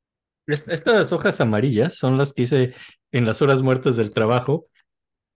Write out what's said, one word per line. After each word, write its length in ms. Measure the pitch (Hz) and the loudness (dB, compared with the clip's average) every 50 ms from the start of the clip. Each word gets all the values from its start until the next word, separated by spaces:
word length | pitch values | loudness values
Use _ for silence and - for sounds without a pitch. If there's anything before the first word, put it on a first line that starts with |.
| _ _ _ _ _ _ _ _ _ - | _ _ _ _ _ _ _ _ _ -6
est-, 220 | 147 147 - - | -6 -6 -6 -6
estas 420 | 170 151 - - 226 208 160 - | -8 -4 0 2 2 2 2 0
hojas 300 | 175 156 - 202 - - | -2 -2 -2 -2 0 0
amarillas 540 | 147 113 107 107 123 143 117 104 113 - - - | 0 0 2 0 0 0 2 0 0 0 -2 -2
son 200 | - 127 131 135 | -2 0 0 2
las 140 | 143 139 | 0 -2
que 120 | - - 123 | -2 -2 -2
hice 300 | 120 147 135 127 127 - - - - - _ _ _ | 0 2 0 0 0 -4 -8 -20 -20 -20 _ _ _
en 140 | - 127 120 | -2 0 0
las 160 | 110 110 - | 0 0 2
horas 200 | 151 139 139 131 | 2 2 2 2
muertas 360 | 131 131 131 127 131 139 120 117 | 2 0 0 0 0 0 0 0
del 140 | 110 104 | -2 -2
trabajo. 560 | - 113 110 110 123 127 127 - 147 170 - _ _ _ _ _ _ _ _ _ _ _ _ _ _ | -2 -2 0 0 0 0 0 -2 -4 -4 -6 _ _ _ _ _ _ _ _ _ _ _ _ _ _